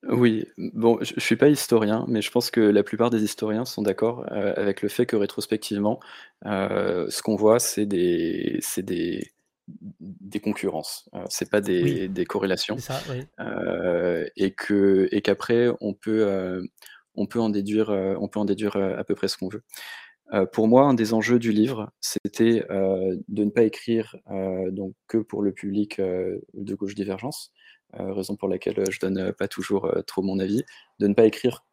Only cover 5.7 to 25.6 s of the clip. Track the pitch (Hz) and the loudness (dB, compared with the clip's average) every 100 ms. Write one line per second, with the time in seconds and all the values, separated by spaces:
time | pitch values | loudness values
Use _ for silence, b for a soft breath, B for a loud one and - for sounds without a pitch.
5.7 | 104 104 131 B B B _ - 98 98 | -2 0 -2 B B B _ -6 -2 0
6.7 | 101 95 90 80 - - 104 107 117 - | 0 0 -2 -2 -4 -2 2 6 6 4
7.7 | - 104 95 90 87 82 87 - - - | -2 -2 2 2 2 0 -2 -4 -4 -6
8.7 | - 98 90 85 71 - _ _ _ - | -8 -6 -4 -2 -4 -8 _ _ _ -20
9.7 | - 104 - 98 92 95 104 107 101 98 | -18 -18 -16 -18 -16 -12 -8 -6 -4 -4
10.7 | 76 - - _ 98 92 - - 104 101 | -4 -8 -12 _ -12 -8 -6 0 0 2
11.7 | 113 85 87 95 95 87 104 101 90 - | 2 2 0 -4 -4 -4 -2 -2 -2 -2
12.7 | 107 - 131 156 127 139 _ 113 92 90 | -6 -6 -8 -8 -10 -10 _ -10 -6 -4
13.7 | 87 90 85 87 85 76 - 95 - - | -2 0 0 0 -2 -4 -2 -2 -2 0
14.7 | 101 98 95 95 104 104 98 - 117 120 | 4 6 6 4 2 0 -2 2 2 2
15.7 | - 107 101 - 110 104 95 92 92 92 | 0 -4 -6 -2 2 2 0 -4 -6 -8
16.7 | _ B B _ - 101 120 113 104 98 | _ B B _ -6 -4 0 0 0 0
17.7 | 107 107 101 95 92 101 107 101 98 104 | 0 2 0 -2 -2 -4 -2 -2 0 -2
18.7 | 101 95 - - 104 98 - 95 107 _ | 0 -2 -2 -4 -2 -2 -4 -6 -8 _
19.7 | B B B B B _ 107 95 - 110 | B B B B B _ 0 0 2 6
20.7 | 123 143 123 107 113 107 123 117 107 113 | 8 8 4 2 2 4 4 4 2 2
21.7 | 117 104 _ - - 104 - 113 113 - | 0 -10 _ -8 -6 -6 2 4 4 0
22.7 | 98 95 95 95 90 - 104 104 120 113 | 0 2 2 0 -4 -4 -2 0 4 2
23.7 | - - 113 110 - - 98 95 92 92 | 2 -2 -2 -2 -12 -10 -6 -4 -2 -4
24.7 | 95 98 95 _ 113 110 104 101 95 | -4 -8 -10 _ -2 -2 -2 -2 -2